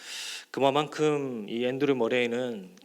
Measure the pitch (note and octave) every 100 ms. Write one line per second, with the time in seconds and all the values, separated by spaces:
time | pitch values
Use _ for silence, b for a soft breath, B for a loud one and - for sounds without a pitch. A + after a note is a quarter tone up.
0 | B B B B B - C3+ C3+ D3+ D3+
1 | D3+ C#3+ C3+ A#2+ G2+ A2+ B2 C3+ C#3 C3
2 | A2+ B2 A#2+ A#2 B2+ A2 F#2 -